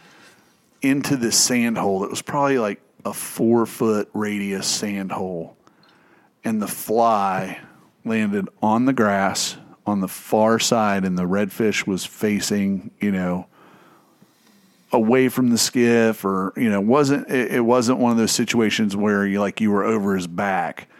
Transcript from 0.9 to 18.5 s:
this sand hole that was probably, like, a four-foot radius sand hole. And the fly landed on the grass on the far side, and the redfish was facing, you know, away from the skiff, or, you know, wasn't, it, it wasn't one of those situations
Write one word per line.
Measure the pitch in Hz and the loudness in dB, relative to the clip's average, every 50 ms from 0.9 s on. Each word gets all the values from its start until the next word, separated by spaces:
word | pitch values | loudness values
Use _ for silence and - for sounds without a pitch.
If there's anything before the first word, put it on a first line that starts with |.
| 139 143 131 - 143 131 | 0 0 0 -2 -2 0
this | 117 110 101 - | 0 0 0 0
sand | - - 127 120 117 117 113 104 | 0 2 0 0 0 0 -2 -2
hole | 101 101 98 95 | -2 -2 -2 -2
that | 101 - | -2 -4
was | - - | -6 -8
probably, | - - 143 143 143 139 135 123 | -8 -4 -2 0 0 2 2 0
like, | 110 101 101 - _ _ _ _ - | 0 -2 -4 -6 _ _ _ _ -10
a | 107 107 | -10 -10
four-foot | - - - - - 113 113 117 117 113 113 - - 117 110 107 104 104 - - | -10 -10 -10 -4 0 2 4 4 4 2 0 -2 -2 0 0 0 0 -2 -4 -6
radius | 107 107 104 104 101 101 98 98 95 - - | -6 -4 -4 -4 -4 -4 -4 -4 -4 -4 -4
sand | - - 113 104 101 98 98 92 | -4 -4 -4 -4 -4 -6 -6 -6
hole. | - - 98 92 90 82 82 - - _ _ _ _ _ _ _ _ _ _ _ _ _ _ _ _ _ - | -6 -6 -6 -6 -8 -8 -10 -12 -16 _ _ _ _ _ _ _ _ _ _ _ _ _ _ _ _ _ -6
And | 117 110 107 | -4 -4 -2
the | 101 90 | -4 -4
fly | - - - - 107 117 117 117 110 101 98 95 92 95 95 90 82 - - - - - _ _ _ _ - | -8 -8 -4 -2 2 2 4 4 2 2 0 0 -2 -2 -4 -6 -10 -14 -18 -20 -20 -20 _ _ _ _ -6
landed | 117 110 110 107 101 101 101 95 - - _ | -4 -2 0 0 0 0 -2 -4 -6 -6 _
on | 104 107 110 117 127 | 0 2 2 2 2
the | 135 131 | 0 0
grass | 117 107 104 101 98 98 95 98 - - - - - - - - _ - | 0 0 0 0 2 0 0 -2 -2 -6 -6 -8 -12 -18 -20 -20 _ -6
on | 104 104 98 | -4 -2 -2
the | 92 92 | -2 -4
far | - - - - - 107 107 110 113 110 | -6 -10 -6 -2 2 2 4 4 4 2
side, | - - 123 113 107 104 101 98 95 | 2 2 2 2 2 2 0 0 0
and | 95 90 90 | -2 -2 -2
the | 90 | -2
redfish | 87 95 101 107 98 - - 113 104 98 - - 104 | 0 0 0 -2 -2 -2 0 0 0 0 -2 -2 -2
was | 95 87 - | -4 -4 -4
facing, | - - - 113 107 104 95 - - 104 101 98 98 98 92 - - - - | -8 -8 -4 -2 -2 0 0 -2 -2 -2 0 0 0 -2 -4 -6 -10 -10 -4
you | 104 104 | -2 -2
know, | 95 92 90 90 90 90 90 - _ _ - - - - - - _ _ _ _ _ _ _ _ _ _ _ _ _ _ _ _ _ _ _ - | -2 0 -2 -2 -4 -4 -6 -10 _ _ -20 -20 -20 -20 -20 -20 _ _ _ _ _ _ _ _ _ _ _ _ _ _ _ _ _ _ _ 0
away | - 120 110 110 123 131 131 123 | 0 2 4 4 4 4 4 4
from | - 135 127 120 | 2 2 2 2
the | 117 110 | 2 2
skiff, | - - - 123 120 117 117 117 113 113 107 - - | 0 0 2 2 4 4 6 4 4 4 2 0 -2
or, | 98 95 95 92 95 - | -2 0 0 -2 -4 -4
you | - 127 110 | -2 0 0
know, | 101 101 | 0 2
wasn't, | 98 110 131 151 147 135 143 143 - - | 2 4 4 4 4 4 2 0 -2 -2
it, | - 127 117 - - | -2 -2 0 0 0
it | 123 | 2
wasn't | 117 113 123 127 117 120 131 - | 2 4 4 4 4 2 2 2
one | 123 120 | 2 2
of | 117 117 | 2 2
those | 110 101 | 2 2
situations | - - 117 - | 0 0 0 0